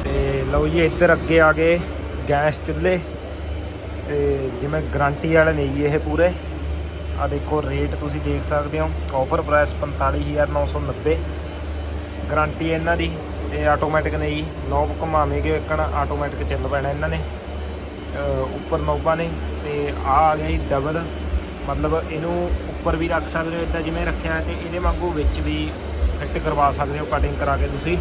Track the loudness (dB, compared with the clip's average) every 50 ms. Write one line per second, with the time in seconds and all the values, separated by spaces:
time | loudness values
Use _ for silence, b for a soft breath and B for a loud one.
0 | -2 0 0 2 2 2 2 0 0 2 2 2 2 2 4 4 4 4 4 4
1 | 6 6 6 4 4 4 6 6 8 6 6 6 4 4 4 2 2 -4 -6 -8
2 | -8 -8 -6 -6 -2 0 0 2 2 2 0 0 -4 -4 -4 0 2 2 2 2
3 | 0 -4 -10 -10 -10 -10 -10 -8 -6 -6 -6 -6 -6 -8 -10 -10 -10 -8 -8 -8
4 | -6 -2 0 2 2 2 2 0 -2 -4 -4 -4 -4 -2 -2 -2 -2 -2 0 2
5 | 2 2 2 0 0 4 6 8 8 6 6 2 2 0 2 2 2 2 2 2
6 | 0 2 2 4 4 4 4 0 -6 -8 -8 -6 -4 -4 -4 -4 -4 -6 -8 -8
7 | -6 -6 -4 -2 -2 0 -2 -2 -2 0 0 0 0 0 0 0 0 -2 -2 -4
8 | -4 -4 -4 -2 -2 -2 -2 -2 -2 0 0 0 0 0 -2 -2 0 0 -2 -4
9 | -4 -2 0 0 0 2 2 0 2 4 4 4 4 4 2 -4 -4 -4 -2 0
10 | 0 0 2 0 -2 -2 0 0 0 2 2 0 0 0 0 -2 -2 -4 -4 -2
11 | 0 2 2 2 0 -4 -6 -6 -8 -8 -8 -8 -8 -6 -6 -6 -6 -6 -6 -6
12 | -6 -8 -8 -6 -4 -2 0 0 0 0 0 -2 -2 0 0 0 2 0 0 2
13 | 0 -2 -2 -4 -6 -8 -6 -6 -6 -4 -2 0 2 2 4 4 2 2 2 2
14 | 2 2 0 0 0 0 -2 -2 -4 -4 -6 -6 -4 0 2 2 2 2 0 -2
15 | -2 0 2 2 2 4 2 0 2 2 0 0 0 -2 0 0 0 0 0 0
16 | 0 0 0 -2 -2 -4 -4 -4 -2 -2 -2 -2 -2 0 0 0 0 0 -2 -2
17 | -2 -2 -2 -2 -4 -4 -8 -8 -10 -8 -8 -6 -6 -6 -8 -8 -8 -10 -10 -10
18 | -10 -8 -6 -4 -2 0 0 0 0 -2 -4 -6 -4 -2 -2 0 0 0 0 0
19 | 2 2 2 2 0 -2 -4 -4 -4 -4 -6 -6 -4 -4 -2 -2 -2 -2 -2 -2
20 | 0 2 4 6 6 6 4 2 0 0 0 0 0 0 0 0 0 0 -2 -2
21 | -4 -4 -6 -6 -6 -2 -2 -2 -2 -4 -10 -8 -4 -4 -2 0 0 2 2 0
22 | 0 -2 -4 -4 -2 0 0 0 0 0 0 -2 -2 -4 -6 -2 0 0 0 2
23 | 2 2 0 0 0 0 -2 -2 -2 -2 -2 -2 -2 0 0 -2 0 -2 -2 0
24 | 0 0 -2 -2 -2 -2 -2 0 0 -2 -4 -4 -6 -4 -4 0 2 2 2 2
25 | 0 0 0 2 2 2 2 2 0 0 0 0 -2 -2 -4 -6 -6 -6 -2 0
26 | 2 2 2 0 -2 -2 -2 -2 0 0 2 4 4 4 4 2 -2 -2 -2 -4
27 | -2 -2 0 2 2 2 0 0 0 0 2 2 2 0 0 -2 -2 0 0 0